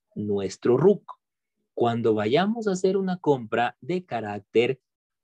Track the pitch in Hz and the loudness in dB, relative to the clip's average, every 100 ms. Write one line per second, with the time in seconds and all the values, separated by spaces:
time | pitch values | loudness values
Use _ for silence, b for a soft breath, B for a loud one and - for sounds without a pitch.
0 | _ - 104 101 95 - 117 123 185 196 | _ -8 -4 -2 -4 -2 2 4 4 2
1 | - - _ _ _ _ _ - 117 117 | -4 -20 _ _ _ _ _ -2 -2 0
2 | 113 107 107 147 202 233 214 185 190 196 | 0 0 2 2 0 -2 -2 0 0 0
3 | 185 180 151 131 110 113 120 - 127 180 | -2 -2 0 0 0 -2 -2 -4 -6 -6
4 | 180 117 104 104 - 113 120 156 _ _ | -4 -8 -6 -10 -2 0 2 -2 _ _
5 | _ _ | _ _